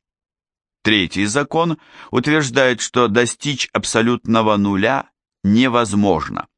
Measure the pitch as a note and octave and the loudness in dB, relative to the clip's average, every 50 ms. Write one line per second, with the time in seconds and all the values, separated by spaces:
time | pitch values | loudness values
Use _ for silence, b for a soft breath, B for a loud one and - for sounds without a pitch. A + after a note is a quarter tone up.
0 | _ _ _ _ _ _ _ _ _ _ _ _ _ _ _ _ - G#2+ A2 G#2 | _ _ _ _ _ _ _ _ _ _ _ _ _ _ _ _ -2 0 0 0
1 | F2+ E2 - F#2+ G2+ G#2+ G#2+ C#3+ C#3+ - - D#3+ E3+ E3+ D#3 B B B B B | 0 -2 -2 -4 -4 -2 -2 -2 -4 -2 -2 -2 -2 -2 -2 B B B B B
2 | B B - - - D3+ D3+ D#3 D3 B2+ A#2 C3+ C3 B2+ B2 A2 - - - B2+ | B B -4 -2 0 0 0 0 0 0 0 2 2 2 0 -2 -4 -4 0 0
3 | A#2+ A2+ G2+ A#2+ A#2+ A#2 - - - D3 C#3+ A#2+ - - - - G2+ - - A#2 | 2 2 2 2 0 0 -2 -6 -6 -6 -6 -6 -6 -4 -4 -4 -4 -2 0 0
4 | A2+ A#2 A#2+ A2+ - - A2+ A2+ A2 G#2+ G#2+ G#2 G2+ G2+ G2 F#2+ G2+ A#2 C3+ C#3 | 2 2 0 -2 -2 0 0 2 2 2 2 2 0 0 0 0 0 0 -2 -2
5 | - - _ _ _ _ _ _ - G2 G#2 A#2 C3 C3 A#2 A#2+ A#2 G2+ G2+ G#2 | -6 -8 _ _ _ _ _ _ 0 2 2 4 2 2 2 0 0 0 0 0
6 | G#2 G2+ F2 D#2 - - G1+ G1+ - - _ | 2 2 0 0 -2 -6 -8 -10 -10 -12 _